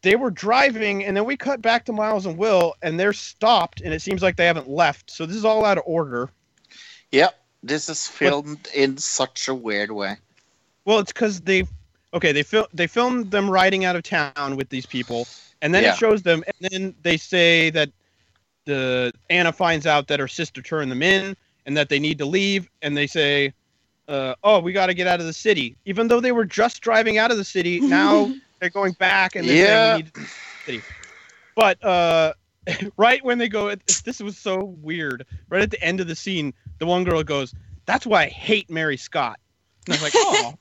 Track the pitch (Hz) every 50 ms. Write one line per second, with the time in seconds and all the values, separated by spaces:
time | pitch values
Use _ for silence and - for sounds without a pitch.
0 | - - 302 247 269 247 180 - - 202 233 262 269 277 233 220 214 208 202 196
1 | 196 202 190 196 214 240 285 254 - 262 277 247 214 226 226 233 - - 233 214
2 | 214 214 220 202 185 190 160 165 202 226 202 180 175 165 147 _ - 165 160 170
3 | 185 208 208 - - - - _ 208 220 240 202 170 170 - - - 175 156 160
4 | - 196 196 180 180 185 175 - 170 175 170 160 139 131 139 160 170 147 - -
5 | _ - - - 165 160 185 220 208 220 220 220 220 208 196 170 - - 160 170
6 | 160 139 123 120 123 127 _ _ _ _ _ _ _ _ - - - - - -
7 | _ _ - 135 156 180 - _ _ _ _ _ - 120 147 156 - - 160 -
8 | - - - - 147 139 143 143 143 147 147 147 _ - - 139 135 135 135 139
9 | - - - - 139 - _ - - - 131 127 117 113 104 101 104 101 110 104
10 | 101 98 101 - _ _ _ _ _ _ _ _ _ _ _ _ _ 190 220 220
11 | 202 - - - 240 214 202 180 156 185 190 185 185 - - - _ _ _ _
12 | _ _ - 175 - 160 139 143 147 - - 220 208 - - 165 175 160 - 233
13 | 240 247 254 247 226 190 190 202 196 202 190 185 185 190 190 190 190 180 180 175
14 | - - 196 165 147 139 131 143 143 139 139 135 135 - 139 127 127 - - 127
15 | 120 - 120 117 120 - - - - _ _ _ - 151 170 196 226 214 185 180
16 | 226 220 214 208 180 180 165 160 165 170 - _ 175 185 190 190 190 190 180 _
17 | _ 175 170 156 - - - 180 170 170 170 165 160 160 156 165 151 143 _ _
18 | _ _ _ _ _ _ _ _ _ _ _ _ _ 143 143 135 131 127 127 127
19 | 123 123 117 _ _ _ 170 180 175 165 160 - 190 170 165 156 143 165 151 147
20 | 143 - 151 143 135 127 - - 170 - _ - 127 - 165 156 147 131 127 123
21 | 151 175 190 196 190 196 196 _ _ _ _ _ _ 139 139 151 147 143 147 139
22 | 147 151 160 147 147 139 170 202 196 196 196 196 180 _ _ _ - 147 147 147
23 | 147 139 - 165 151 143 143 143 143 139 - _ _ _ _ _ _ _ _ _
24 | _ - 147 139 135 131 127 _ - 208 214 190 165 175 185 196 185 185 180 175
25 | 180 185 180 175 170 165 156 - - 220 208 160 131 117 - _ _ 196 190 202
26 | 226 233 240 240 240 254 247 233 220 175 - 202 220 240 - - - 233 226 220
27 | 226 220 214 214 220 240 240 208 196 - - 190 170 175 175 175 269 277 - 185
28 | 196 202 208 - - 254 262 269 _ _ _ _ 180 175 - 202 202 185 180 _
29 | 185 185 185 196 185 185 - 190 170 - 139 165 185 202 214 220 226 220 226 160
30 | 160 160 _ - 147 - - - - - - - - - 127 113 - - - -
31 | - - - - - - - _ _ _ _ 214 226 202 185 _ - 208 180 175
32 | 170 170 165 165 160 156 156 _ _ _ _ _ _ - 160 - 196 202 _ -
33 | 208 233 254 277 269 254 240 240 233 220 202 214 208 208 202 190 _ - - -
34 | - 220 - - 202 202 196 - - 208 185 185 196 202 185 156 151 156 165 170
35 | 160 143 131 120 131 _ - - - _ - 190 208 214 - - 180 165 180 185
36 | 185 165 165 - - 202 190 170 151 139 - _ _ - - - 160 170 175 180
37 | 185 180 170 160 156 147 147 139 135 120 - - - - - - _ - 214 262
38 | - 240 214 180 151 - - - - - 214 208 190 _ 165 160 160 156 139 123
39 | - - - 160 135 117 107 - _ _ _ _ _ _ _ _ _ - 339 -
40 | 311 294 - 466 415 392 349 415 - - 151 -